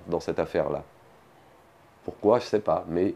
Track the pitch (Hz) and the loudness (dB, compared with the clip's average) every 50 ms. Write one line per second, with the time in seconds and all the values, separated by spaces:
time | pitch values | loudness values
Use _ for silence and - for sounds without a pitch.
0 | - 87 85 82 - - 80 - 82 - - 85 76 73 73 71 - - - - | -6 -4 -4 -2 -2 -2 -2 -2 -4 -2 0 0 0 0 -2 -6 -8 -12 -20 -20
1 | - - - - - - - - - - - - - - - - - - - - | -20 -20 -20 -20 -20 -20 -20 -20 -20 -20 -20 -20 -20 -20 -20 -20 -20 -20 -20 -14
2 | - - - - - 104 117 120 - - - 104 - - 80 90 - 82 82 85 | -12 -12 -10 0 4 4 4 4 4 0 -2 0 2 0 0 0 -2 -2 0 0
3 | 92 101 - | 0 0 -2